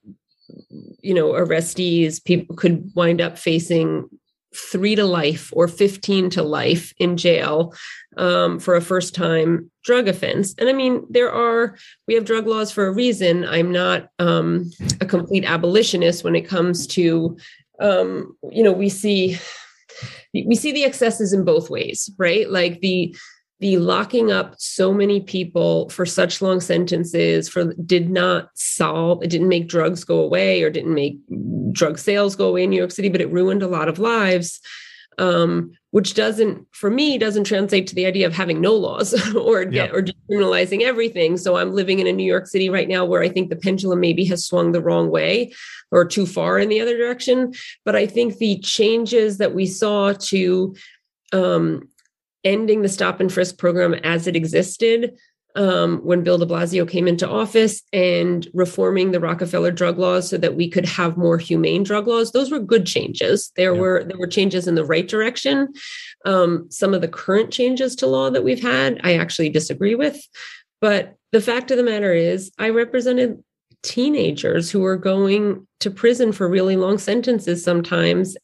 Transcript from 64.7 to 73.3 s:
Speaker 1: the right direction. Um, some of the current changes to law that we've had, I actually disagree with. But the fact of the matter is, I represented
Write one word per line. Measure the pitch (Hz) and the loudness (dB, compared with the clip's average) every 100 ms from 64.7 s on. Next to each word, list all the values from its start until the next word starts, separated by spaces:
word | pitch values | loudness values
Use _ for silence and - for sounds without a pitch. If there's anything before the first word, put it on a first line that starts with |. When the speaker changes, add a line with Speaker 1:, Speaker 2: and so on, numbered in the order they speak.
Speaker 1:
the | 165 | 0
right | 147 165 175 | 2 0 0
direction. | 214 220 247 269 277 277 - - - - - | -2 -2 -2 0 0 0 -6 -16 -16 -18 -8
Um, | - 190 175 170 - | 0 2 4 2 -4
some | - 196 | -2 0
of | 185 | 0
the | 165 | -2
current | - - 202 226 | -4 0 0 0
changes | - 247 254 262 254 | 0 0 0 -2 0
to | 262 | 0
law | 262 269 | 2 2
that | 254 | 2
we've | 262 247 | 0 0
had, | 247 254 135 233 | 0 0 0 0
I | 175 | 2
actually | 165 165 - 156 | 2 0 -2 0
disagree | 156 160 135 196 | 0 -2 -2 0
with. | 233 294 277 - - - - _ _ | 2 0 -4 -12 -20 -20 -20 _ _
But | 214 202 - - _ | 0 0 -2 -12 _
the | 220 | 2
fact | 214 240 247 | 2 -2 0
of | 247 | 0
the | |
matter | 240 214 202 | 2 2 2
is, | 170 170 185 190 - | 2 2 0 -6 -4
I | 220 | 0
represented | 226 233 254 240 247 247 | 0 0 0 0 2 0